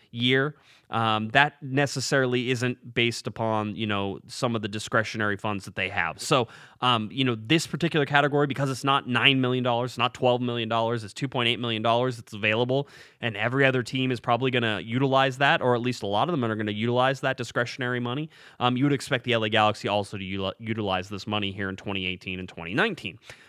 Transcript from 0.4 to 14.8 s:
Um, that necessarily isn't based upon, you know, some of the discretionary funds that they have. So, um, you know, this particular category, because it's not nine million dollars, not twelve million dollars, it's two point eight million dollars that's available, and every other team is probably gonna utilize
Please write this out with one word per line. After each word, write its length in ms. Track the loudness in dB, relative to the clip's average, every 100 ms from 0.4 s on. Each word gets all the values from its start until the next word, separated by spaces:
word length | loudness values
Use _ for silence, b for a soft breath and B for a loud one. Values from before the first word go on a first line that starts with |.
| 0 -6 b b b
Um, 380 | -2 0 0 2
that 320 | 4 4 0
necessarily 880 | -2 0 0 -2 0 2 2 2 0
isn't 460 | 0 0 -2 -4 0
based 320 | 0 0 -8
upon, 480 | -4 0 0 -2 -4
you 100 | -2
know, 340 | -2 -2 -6 -12
some 300 | -4 -2 -2
of 80 |
the 40 | -2
discretionary 720 | -6 -2 0 0 -2 -2 -2
funds 280 | -4 -4 -6
that 100 | -6
they 140 | -4
have. 300 | -2 -2 -4
So, 280 | 0 2 2 B B B
um, 280 | 2 2 0
you 120 | -2
know, 120 | 0 -2
this 320 | 2 0 2
particular 400 | -2 0 0 2
category, 400 | 2 4 2 0
because 240 | 0 -2
it's 140 | 0 2
not 220 | 2 2
nine 320 | 4 4 6
million 240 | 4 2
dollars, 360 | 2 0 -2 0
not 160 | -2 2
twelve 260 | 2 2
million 260 | 0 -2 0
dollars, 360 | 0 0 -2
it's 100 | -6
two 140 | -6 -4
point 200 | -2 -2
eight 120 | -4
million 240 | -4 -2
dollars 320 | 2 2 0 -4
that's 180 | -12
available, 540 | -2 0 2 2 0 -4 B B B
and 160 | -6 -2
every 280 | -2 4 4
other 180 | 4
team 280 | -2 -2 -2
is 80 | -2
probably 300 | 0 0 2
gonna 300 | 0 0
utilize 580 | 0